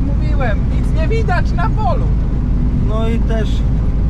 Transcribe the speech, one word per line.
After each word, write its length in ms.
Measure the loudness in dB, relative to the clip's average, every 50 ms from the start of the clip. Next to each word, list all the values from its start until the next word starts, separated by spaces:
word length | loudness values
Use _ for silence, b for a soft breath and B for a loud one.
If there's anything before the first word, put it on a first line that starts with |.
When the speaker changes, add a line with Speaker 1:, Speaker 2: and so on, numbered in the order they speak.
Speaker 1:
mówiłem, 580 | 0 0 0 0 0 0 0 0 0 0 0 0 0 0 0
nic 240 | 0 0 0 0 0
nie 80 | 0 0
widać 440 | 0 0 0 0 0 0 0 0 0
na 160 | 0 0 0
polu. 340 | 0 0 0 0 0 0 0 0 0 0 0 -2 -2 -2 0 0 0 0 0 0 0 0 0 0
Speaker 2:
No 200 | 0 0 0 0
i 100 | 0 0
też 300 | 0 0 0 0 0 0 0 0 0 0 0 0 0 0 0 0 0 0